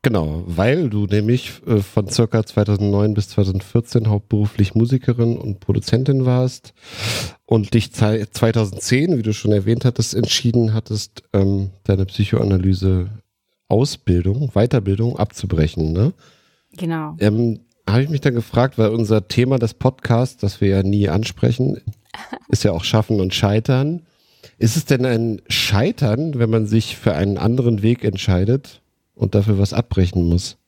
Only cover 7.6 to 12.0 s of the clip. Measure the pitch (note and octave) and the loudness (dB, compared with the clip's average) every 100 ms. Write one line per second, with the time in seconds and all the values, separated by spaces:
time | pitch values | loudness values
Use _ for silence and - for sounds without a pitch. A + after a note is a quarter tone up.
7.6 | G2+ A#2 - - G#2+ A2 G#2 - A2+ A2+ | 2 0 0 0 0 0 -4 0 0 2
8.6 | G#2 F#2+ - B2+ E3 D3+ A2 G#2 G#2+ G#2 | -2 -4 -2 0 2 0 0 -2 0 0
9.6 | G2 A#2 B2+ A#2+ A2+ - - - A#2+ A#2+ | 2 0 0 0 -2 -2 -2 0 0 2
10.6 | A2+ A2 - G#2+ - - _ G2+ G2 G2 | 2 0 -4 -8 -8 -16 _ 0 2 0
11.6 | G2 - - G2 | -2 -6 -2 0